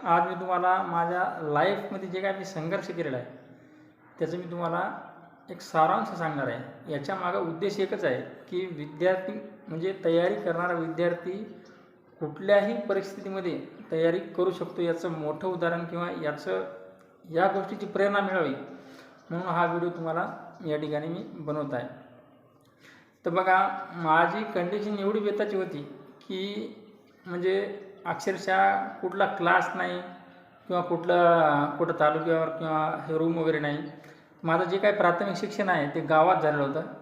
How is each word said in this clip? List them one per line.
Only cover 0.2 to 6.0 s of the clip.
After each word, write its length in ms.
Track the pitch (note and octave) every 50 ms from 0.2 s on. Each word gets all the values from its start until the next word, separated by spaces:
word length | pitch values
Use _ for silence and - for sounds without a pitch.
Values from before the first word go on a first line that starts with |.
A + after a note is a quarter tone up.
| F3
मी 80 | F#3 F3+
तुम्हाला 480 | F3 F#3 F#3 F3+ F3 F3+ F3+ F#3 F#3+ F#3+
माझ्या 560 | F3 E3+ E3+ E3+ E3+ F3+ F3+ F#3+ G#3+ - -
लाईफमध्ये 680 | D#3+ D3+ D3 D3 E3 F#3+ G3+ F#3+ G3 G3+ G3+ F#3+ F#3+ F3+
जे 120 | F3 F#3+
काय 120 | G3 G3 F#3+
मी 120 | G3 F#3+
संघर्ष 420 | - - E3 D#3 E3 F#3+ F#3+ F3
केलेला 300 | - F3 E3+ D#3+ C#3+ C3
आहे, 80 | A#2+ A#2+ - - - - - - - - - - - - - _ _ _ - - -
त्याचं 180 | E3 D#3+ E3+
मी 60 | F3+ F3+
तुम्हाला 560 | E3+ F3 F3 E3+ E3 F3 F3 F#3+ G#3+ - - - - - - - - - _ - -
एक 120 | F3+ -
सारांश 460 | - - - D#3+ D#3+ D#3+ F#3 A3+